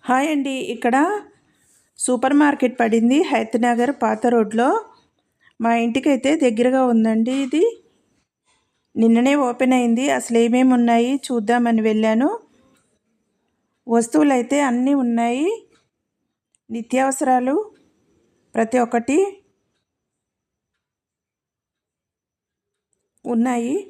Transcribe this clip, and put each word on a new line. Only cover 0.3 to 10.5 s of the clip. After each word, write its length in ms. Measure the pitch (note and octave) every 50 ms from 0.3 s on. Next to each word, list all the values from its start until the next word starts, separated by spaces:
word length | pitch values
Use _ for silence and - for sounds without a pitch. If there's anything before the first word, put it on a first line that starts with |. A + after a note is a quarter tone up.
| D#4
అండి, 200 | C#4+ C4+ C#4 C4+ C4 - - A#3+
ఇక్కడ 240 | A3+ - A#3+ A#3 C4+ D4+ F4+ G#4 G#4 - - _ _ _ _ _ _ _ _ _ _ _ _ _ - -
సూపర్ 320 | - B3+ A#3+ - - C#4+ C#4+
మార్కెట్ 340 | D4+ D4 C#4 - - B3 B3 -
పడింది 360 | A#3+ A3+ A3 A#3 A3 A#3+ C4 D4+ F#4 -
హయత్ 260 | D4 A3+ A3 A3 - A#3+ A#3
నగర్ 280 | A#3+ A#3+ A#3 A#3+ B3+ C#4 - B3
పాత 180 | G#3+ A3 A3 - B3 A#3+
రోడ్లో. 340 | A#3 A3 G3 A3 A3+ A#3+ C#4 F#4+ A4+ A4 - _ _ _ _ _ _ _ _ _ _ _ _ _ _ A3+
మా 80 | A#3 A#3 A#3 A#3
ఇంటికైతే 460 | A#3+ A3+ C4 B3+ D#4 C#4 A#3 - C4+ D#4 D#4+ D4
దగ్గరగా 380 | B3 A3 G#3+ A#3+ B3+ C4 C4 C4 B3
ఉందండి 420 | A#3+ A3+ A3 A3 A3 A3 A3+ B3 C4 C4+ C#4
ఇది. 160 | C4 D4+ D#4 F#4 A#4 A#4 - _ _ _ _ _ _ _ _ _ _ _ _ _ _ _ _ _ _ _ _ _ _ _ -
నిన్ననే 320 | A3+ A3+ A3+ A#3 B3 C4+ C#4+ D4 C#4
ఓపెన్ 260 | B3 A#3+ A#3+ B3+ B3+ B3+
అయింది. 280 | B3+ B3 A#3 A#3 A#3 C4 C#4+ C4+
అసలు 200 | B3+ B3 - A#3 A#3 A#3
ఏమేమి 280 | A#3